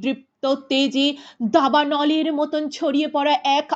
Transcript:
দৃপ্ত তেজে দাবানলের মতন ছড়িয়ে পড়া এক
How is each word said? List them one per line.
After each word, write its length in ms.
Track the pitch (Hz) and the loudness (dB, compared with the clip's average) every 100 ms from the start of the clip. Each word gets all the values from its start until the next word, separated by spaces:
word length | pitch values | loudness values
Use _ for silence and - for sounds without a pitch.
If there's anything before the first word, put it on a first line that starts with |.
দৃপ্ত 420 | 240 - - _ 269 277 277 | -4 -4 -8 _ -2 -2 0
তেজে 380 | 269 277 269 285 285 - - 226 | 0 2 2 0 -2 -10 -6 0
দাবানলের 760 | 320 269 294 294 294 294 311 311 294 | 2 4 2 2 0 0 0 0 -2
মতন 240 | 302 302 302 - | -2 -4 -6 -4
ছড়িয়ে 320 | 330 277 302 | -2 0 0
পড়া 200 | 302 294 294 277 285 | 0 0 0 0 -2
এক 100 | 302 | -2